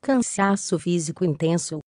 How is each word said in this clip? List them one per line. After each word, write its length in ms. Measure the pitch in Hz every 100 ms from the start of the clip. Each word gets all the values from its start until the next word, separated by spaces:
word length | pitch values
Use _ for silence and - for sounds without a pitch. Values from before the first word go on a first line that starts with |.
cansaço 760 | - 269 - - 196 202 - 170
físico 460 | 180 175 156 -
intenso 560 | 180 143 165 170 - 156 -